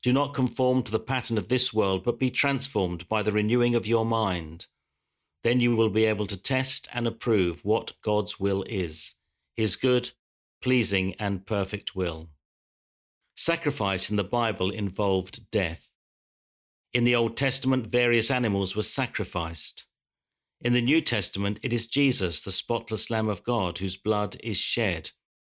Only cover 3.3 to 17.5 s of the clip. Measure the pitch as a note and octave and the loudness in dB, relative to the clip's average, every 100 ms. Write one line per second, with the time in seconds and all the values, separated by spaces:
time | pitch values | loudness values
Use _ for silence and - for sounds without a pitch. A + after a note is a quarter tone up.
3.3 | G#2 G#2+ A#2+ A#2+ A#2+ G2+ A2+ A2+ A2+ G#2+ | 2 2 2 4 2 2 2 2 2 0
4.3 | F2+ D#2+ E2 - _ _ _ _ _ _ | -2 -6 -12 -18 _ _ _ _ _ _
5.3 | _ A#2 B2 A#2+ A#2 A2+ G2+ A2 G#2 G2+ | _ 0 2 4 4 4 4 2 2 -2
6.3 | G2 - C3 C3 - - A#2+ A#2 A2+ - | -4 -2 0 0 -6 -8 -2 -2 -2 2
7.3 | A2 F2 E2+ G2+ A2 - - - G#2 G2 | 4 2 0 0 0 0 -8 0 0 0
8.3 | - G2 G2 - G#2+ F2 D#2 - - _ | -2 0 0 -2 -4 -4 -6 -14 -18 _
9.3 | _ _ - A2 - C3 B2 B2 _ _ | _ _ -2 -2 2 2 2 0 _ _
10.3 | _ _ _ B2+ B2+ G2 G2 F#2 - G#2 | _ _ _ 0 2 4 2 0 -2 -2
11.3 | G2 - G#2 F#2+ G2+ - F#2+ F2 D#2+ D#2+ | -2 -2 -2 -2 -6 -8 -4 -4 -4 -12
12.3 | D2 _ _ _ _ _ _ _ _ _ | -18 _ _ _ _ _ _ _ _ _
13.3 | - - E3 D3+ C3+ G2+ F#2+ - G#2 F#2+ | -6 -2 0 -2 0 0 0 0 -2 0
14.3 | A#2+ A2+ G#2+ F#2 A2 G2+ - G2+ F#2+ F2+ | 0 0 0 -2 -2 -6 -2 0 0 -2
15.3 | - - G#2+ F2 D#2+ - _ _ _ _ | -12 -2 0 0 -4 -14 _ _ _ _
16.3 | _ _ _ _ _ _ B2 A#2+ A#2+ A#2 | _ _ _ _ _ _ 0 4 4 2
17.3 | A2+ C3+ | 0 -2